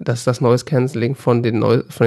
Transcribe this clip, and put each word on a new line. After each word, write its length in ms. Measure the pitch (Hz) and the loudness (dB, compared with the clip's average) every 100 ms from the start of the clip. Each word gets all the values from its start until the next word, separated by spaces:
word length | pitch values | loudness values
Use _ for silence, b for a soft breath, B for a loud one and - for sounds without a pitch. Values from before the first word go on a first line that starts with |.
dass 240 | - 117 | -4 -2
das 180 | - 120 | -2 0
Noise 240 | 123 123 - | 2 2 2
Cancelling 480 | 135 127 127 117 | 0 0 -2 -4
von 280 | 135 - 120 | -2 0 0
den 180 | 117 113 | 2 0
Neu-, 240 | 110 120 - | 2 0 -2
von 160 | - | 0